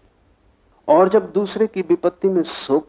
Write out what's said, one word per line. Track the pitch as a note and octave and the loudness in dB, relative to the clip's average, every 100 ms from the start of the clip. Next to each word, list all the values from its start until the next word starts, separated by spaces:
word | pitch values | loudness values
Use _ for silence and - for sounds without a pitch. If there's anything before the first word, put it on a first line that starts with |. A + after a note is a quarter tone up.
| _ _ _ _ _ _ _ _ - | _ _ _ _ _ _ _ _ 2
और | D#3 F#3+ | 4 4
जब | G#3+ F3+ | 2 0
दूसरे | F#3 G3 G#3 A3 | -4 -4 -2 -2
की | F#3+ | -2
विपत्ति | E3 F3 F3 - F#3+ | -2 -2 -2 -2 -2
में | F#3 | -2
शोक | D#3 - - C#3+ | -4 -8 -2 -2